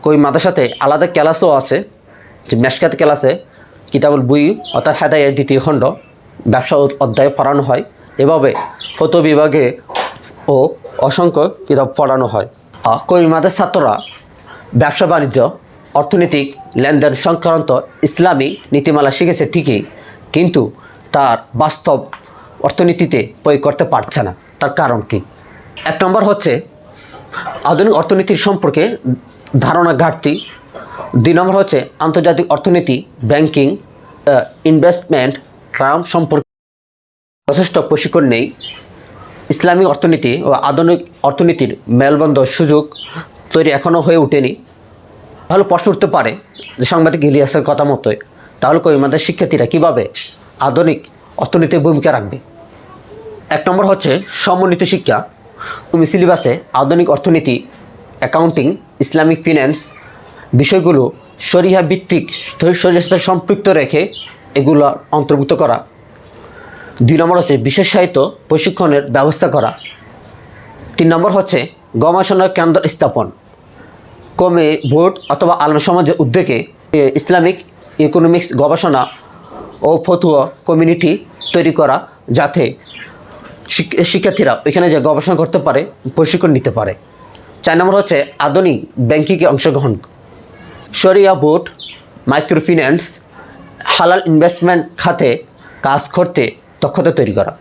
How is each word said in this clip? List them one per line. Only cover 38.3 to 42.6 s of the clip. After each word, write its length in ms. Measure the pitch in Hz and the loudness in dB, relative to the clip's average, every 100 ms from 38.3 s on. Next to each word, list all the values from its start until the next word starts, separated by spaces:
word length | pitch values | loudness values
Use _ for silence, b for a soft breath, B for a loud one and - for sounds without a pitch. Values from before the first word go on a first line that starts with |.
| 117 131 - - - - - - - - - - | 0 -2 -8 -18 -18 -20 -20 -20 -20 -20 -20 -6
ইসলামিক 380 | - 180 175 190 | -2 2 2 2
অর্থনীতি 540 | 143 175 160 123 139 | 2 0 0 0 -2
ও 80 | 135 | 0
আধুনিক 560 | - 143 143 165 170 - - | 0 0 0 2 0 -4 -4
অর্থনীতির 540 | 139 139 170 170 131 - - | -4 0 0 0 -2 -4 -2
মেলবন্ধ 560 | 120 139 151 156 139 | 2 2 2 2 2
সুযোগ 500 | 131 - | 0 0